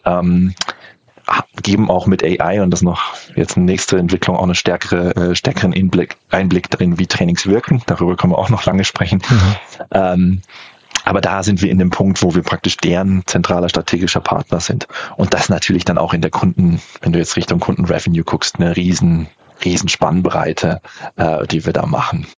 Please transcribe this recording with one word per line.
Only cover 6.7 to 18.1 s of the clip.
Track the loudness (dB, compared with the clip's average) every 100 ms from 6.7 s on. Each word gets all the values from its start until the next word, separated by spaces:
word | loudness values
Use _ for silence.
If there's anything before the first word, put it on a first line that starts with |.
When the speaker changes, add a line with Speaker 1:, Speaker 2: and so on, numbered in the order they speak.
| -2 0 0
Speaker 1:
wie | 0
Trainings | 0 0 0 2
wirken. | 0 2 0 0
Darüber | 0 0 2
können | 2
wir | 2
auch | 0
noch | 0 0
lange | 0
sprechen. | 0 -2 0 0 2
Speaker 2:
Mhm. | 4 4 2 -6 -16 -4
Speaker 1:
Ähm, | 0 2 4 2 2 -4 -20 -20 -20 _ -6
aber | -2 0
da | 0 0
sind | 0 2
wir | 2
in | 4
dem | 2
Punkt, | 2 0 2
wo | 2
wir | 2
praktisch | 0 -2 -2 -2
deren | 0 0 2 0 0
zentraler | -2 0 0 0
strategischer | -2 -2 -2 0 -2
Partner | -2 -4 -2 -4
sind. | -2 -6 -6 -12 -12 -4
Und | -2 0
das | 0
natürlich | -2 0 0 0
dann | 0
auch | 0 0
in |
der | -2
Kunden-, | 0 0 2 2 2 -4 -6
wenn | -2
du | 0
jetzt | 0 -2
Richtung | -2 -2
Kunden-Revenue | 0 -2 0 0 0